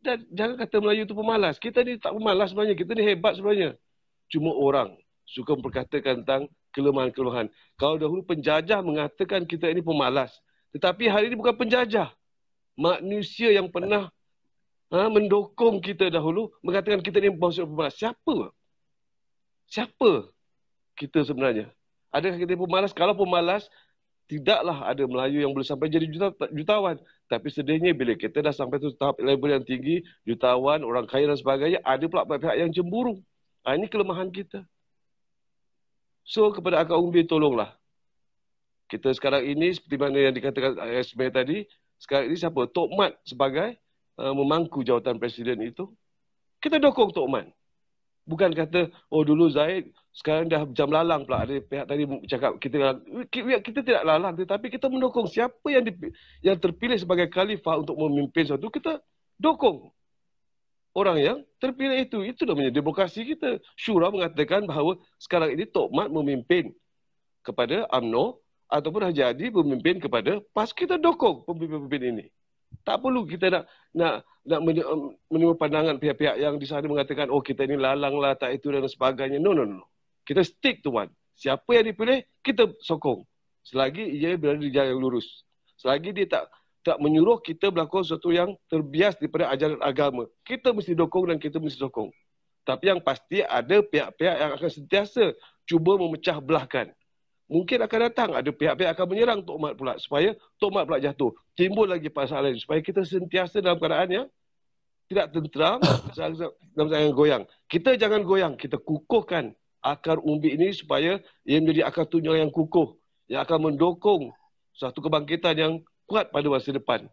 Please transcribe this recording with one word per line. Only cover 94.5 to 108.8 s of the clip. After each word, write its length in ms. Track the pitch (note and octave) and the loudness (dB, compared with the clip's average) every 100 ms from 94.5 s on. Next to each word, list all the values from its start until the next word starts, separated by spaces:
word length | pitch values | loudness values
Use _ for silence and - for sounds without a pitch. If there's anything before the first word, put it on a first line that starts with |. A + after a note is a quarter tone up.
| C#3 | -2
akan 140 | D#3+ | -6
sentiasa 580 | D3+ C#3 G3 G3+ - G3 - - _ - | -8 -2 0 0 2 2 2 -14 _ 0
cuba 260 | E3 D#3+ G3 | 2 4 2
memecah 460 | E3+ D#3+ - D3+ | 2 -2 -2 -4
belahkan. 480 | C3+ D#3+ C3 C3+ A2+ - _ _ _ _ _ | 0 -2 0 -6 -6 -10 _ _ _ _ _
Mungkin 320 | D#3 F3 B3 A3 | -2 0 0 0
akan 140 | A3 A#3+ | 0 0
datang 220 | A#3 A3+ | 0 0
ada 160 | C3 B2+ | 0 -4
pihak-pihak 460 | - D3+ C3+ F3+ E3 | -2 0 2 0 0
akan 100 | F3+ | -2
menyerang 280 | G3 A#3+ A3 | 2 2 2
Tok 160 | E3+ D#3+ | -4 -8
Mat 140 | D3+ - | -6 -6
pula 180 | C3 - | -8 -8
supaya 320 | - D3 F3+ A3 _ _ | -4 0 0 -2 _ _
Tok 140 | G#3 | -2
Mat 160 | G3 D3 | 0 0
pula 100 | D3+ | 0
jatuh. 320 | C#3+ C#3 B2+ - _ | -2 0 -2 -2 _
Timbul 380 | - F#3 G3+ G#3 | 0 0 2 2
lagi 160 | F3+ D3+ | 0 -4
pasal 420 | D3 C3+ D3 C#3 | -4 -4 -2 -2
lain 80 | A#2+ | -2
supaya 220 | - D#3+ | -2 -2
kita 240 | D#3 F#3+ | 0 -2
sentiasa 560 | F3 F#3 F3 F#3 F3+ G#3+ | -2 -4 -2 -2 -2 0
dalam 180 | F3+ F3 | 0 0
keadaan 320 | D#3+ D3+ F3+ | 0 0 0
yang 160 | F#3 C#4 _ _ _ _ _ _ _ _ | -2 -4 _ _ _ _ _ _ _ _
tidak 180 | G3 D#3 D#3 | -2 -2 -4
tenteram, 420 | D3+ C#3 D#3+ A#3+ F3+ A#2+ | -6 0 2 4 2 2
<coughs> 160 | - - D#3+ E3 E3+ - _ | -2 -8 -8 -6 -8 -10 _
dalam 140 | - D3+ | -2 0
keadaan 180 | D#3 D3+ | 4 2
yang 40 | C3 | 6
goyang. 280 | D3+ B2+ F#2+ _ _ | 4 4 -2 _ _
Kita 320 | E3+ G#3 B3+ | 0 4 4
jangan 240 | G#3+ G#3+ | 4 2
goyang, 320 | F3+ F#3+ F3 C3 | 2 2 2 -4
kita 240 | C3+ | -6
kukuhkan 720 | C3 | -8